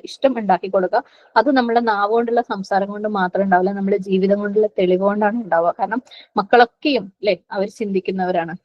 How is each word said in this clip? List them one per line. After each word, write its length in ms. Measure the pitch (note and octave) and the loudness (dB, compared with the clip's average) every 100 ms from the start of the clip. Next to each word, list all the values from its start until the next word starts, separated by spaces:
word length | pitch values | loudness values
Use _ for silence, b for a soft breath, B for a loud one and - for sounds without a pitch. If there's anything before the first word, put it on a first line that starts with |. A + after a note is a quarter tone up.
ഇഷ്ടം 340 | - - C4+ A#3 | -6 -2 0 0
ഉണ്ടാക്കി 300 | G3+ F3+ G3 | 0 0 0
കൊടുക്കുക. 340 | G3 F3+ A3+ b b b A3+ | -2 0 -2 b b b 0
അത് 140 | A#3 | 2
നമ്മുടെ 300 | C4+ A#3 A#3 | 2 2 0
നാവ് 300 | A3+ G3+ G3+ | 0 0 2
കൊണ്ടുള്ള 300 | A3+ A#3 A#3 | 0 0 -2
സംസാരം 480 | A#3 G#3 F#3+ G3 G3 | -2 -6 -2 -2 -2
കൊണ്ട് 200 | G#3 G#3+ | -4 -4
മാത്രം 340 | G#3 F3+ F#3 | -2 0 0
ഉണ്ടാവില്ല, 300 | G3 F3+ F#3 | 2 2 2
നമ്മുടെ 240 | G3+ G3 G3 | -2 -2 -2
ജീവിതം 420 | G3 F#3+ G3 G3+ | 0 0 2 0
കൊണ്ടുള്ള 280 | G#3 G3+ G#3 | 0 0 0
തെളിവ് 360 | - F3+ F3+ | 0 0 2
കൊണ്ടാണ് 340 | G3 G#3 G#3 A#3 | 0 0 0 -2
ഉണ്ടാവുക. 380 | G#3 E3 E3+ - | -2 0 0 -2
കാരണം 240 | G3 A#3 B B B - | -4 -6 B B B -6
മക്കളൊക്കെയും 680 | G3+ A#3+ A#3+ _ D4+ B3 | 2 4 4 _ -2 -2
അല്ലെ, 320 | G3 - G3+ F#3 _ | -4 -4 -2 -2 _
അവർ 160 | G3+ G3+ | -6 -6
ചിന്തിക്കുന്നവരാണ്. 880 | - G#3 F#3+ F#3+ F#3+ F3+ F3+ E3 F#3 | -6 -6 -4 -4 -4 -2 -2 -4 -10